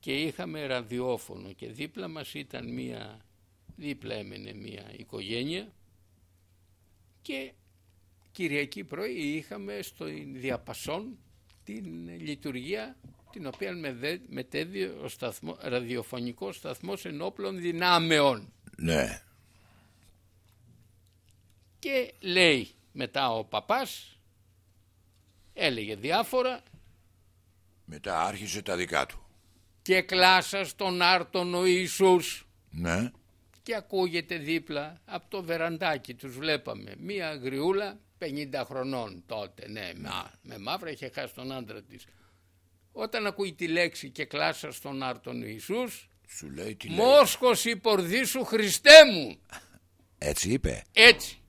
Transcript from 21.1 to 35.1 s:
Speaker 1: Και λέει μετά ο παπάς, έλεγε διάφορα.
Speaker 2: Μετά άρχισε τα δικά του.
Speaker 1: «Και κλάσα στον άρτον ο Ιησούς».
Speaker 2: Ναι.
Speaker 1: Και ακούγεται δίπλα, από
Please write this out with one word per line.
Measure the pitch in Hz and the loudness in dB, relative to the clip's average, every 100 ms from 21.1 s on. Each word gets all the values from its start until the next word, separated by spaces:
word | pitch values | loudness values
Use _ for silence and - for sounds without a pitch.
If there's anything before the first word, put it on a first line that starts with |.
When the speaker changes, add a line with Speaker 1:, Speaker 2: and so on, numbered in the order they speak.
| _ _ _ _ _ _ _ | _ _ _ _ _ _ _
Speaker 1:
Και | 339 269 247 - | -2 -2 -2 -8
λέει | 196 180 175 139 104 - _ | -2 4 6 4 0 -14 _
μετά | - 127 - 131 | -10 -6 -2 0
ο | 113 | -2
παπάς, | 107 107 - 233 254 - - - _ _ _ _ _ _ _ _ _ _ _ _ _ | -2 -6 -2 -2 -2 -10 -18 -20 _ _ _ _ _ _ _ _ _ _ _ _ _
έλεγε | - 160 120 104 104 | -4 -2 -2 -6 -8
διάφορα. | 120 180 226 254 254 247 - - - _ _ _ _ _ _ _ _ _ | -2 -2 0 -2 -2 -6 -14 -20 -20 _ _ _ _ _ _ _ _ _
Speaker 2:
Μετά | - 76 101 85 | -20 -14 -6 -2
άρχισε | 87 101 101 104 | -2 -4 -8 -10
τα | 101 90 | -6 -4
δικά | 90 80 65 | -2 -2 -2
του. | - - _ _ _ _ _ | -6 -18 _ _ _ _ _
Speaker 1:
«Και | - 185 | 0 0
κλάσα | 185 185 180 185 175 196 | 2 4 6 6 2 -6
στον | 180 - 196 180 | -8 -6 -4 2
άρτον | 175 185 175 190 180 | 4 4 0 -4 -2
ο | 175 | 0
Ιησούς». | 185 180 180 - 190 180 170 - - _ _ | 2 2 0 4 6 6 4 -10 -16 _ _
Speaker 2:
Ναι. | 78 87 85 123 - _ _ _ - | -6 -2 0 -2 -8 _ _ _ -20
Speaker 1:
Και | - | -8
ακούγεται | 226 - 196 185 170 165 170 | -8 -4 -2 0 -2 -6 -8
δίπλα, | 143 165 165 147 147 170 | -2 -4 -2 -8 -8 -14
από | - | -14